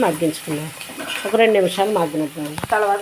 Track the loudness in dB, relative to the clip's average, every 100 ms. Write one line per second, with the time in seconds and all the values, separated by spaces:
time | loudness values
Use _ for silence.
0 | 2 2 0 -2 -4 -4 -6 -10 -12 -10
1 | -8 -6 0 2 4 4 2 2 0 2
2 | 0 0 -4 -4 -8 -6 -2 0 2 0